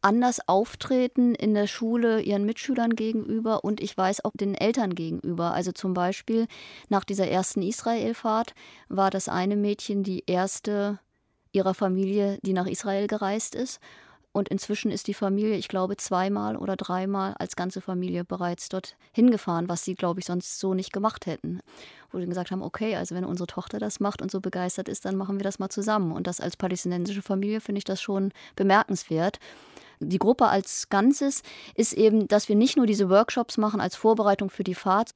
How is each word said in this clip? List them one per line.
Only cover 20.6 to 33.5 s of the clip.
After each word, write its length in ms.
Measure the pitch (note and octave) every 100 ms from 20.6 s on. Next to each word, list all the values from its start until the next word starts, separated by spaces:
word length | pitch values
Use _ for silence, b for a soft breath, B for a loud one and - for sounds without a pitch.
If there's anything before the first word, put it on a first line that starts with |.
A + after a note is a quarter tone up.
| F#3+ F#3
nicht 180 | F#3+
gemacht 320 | - G#3 - -
hätten. 340 | D#3+ D#3 F3+ - B B B B
Wo 80 | F#3
sie 80 | F3+
gesagt 240 | F3 F3
haben, 100 | F#3+
"Okay, 340 | E3+ - A3 G#3
also 200 | F3 F3
wenn 100 | F3+
unsere 220 | F3 F3
Tochter 320 | - - G#3
das 200 | G#3 -
macht 220 | G3+ -
und 80 | F#3
so 100 | F#3+
begeistert 500 | F#3+ F3+ F3+ - F#3+
ist, 160 | - F#3+
dann 100 | F#3+
machen 240 | F#3+ G3
wir 40 |
das 140 | G3 G3
mal 120 | F#3+
zusammen." 420 | - G3+ G#3+ F3
Und 160 | E3+ F3+
das 120 | F3
als 160 | - -
palästinensische 680 | F#3 F3+ F3+ F3+ F3 G3+
Familie 380 | - G3 G3+ A3
finde 180 | - G3+
ich 60 | -
das 140 | F#3+
schon 320 | - G3 F#3+ B B -
bemerkenswert. 840 | G3 G3 - F#3 - D#3+ F3 - B B B B B B
Die 200 | D3 F#3
Gruppe 280 | G3 C4 -
als 420 | G3 G3 - -
Ganzes 520 | G3+ A3+ C#4+ C#4 - B B B -
ist 180 | A3+
eben, 340 | - A3 A3 G3+
dass 220 | G#3 -
wir 60 | G#3
nicht 220 | B3+ -
nur 80 | A#3
diese 240 | G#3+ F#3+
Workshops 480 | F#3+ A3 - A#3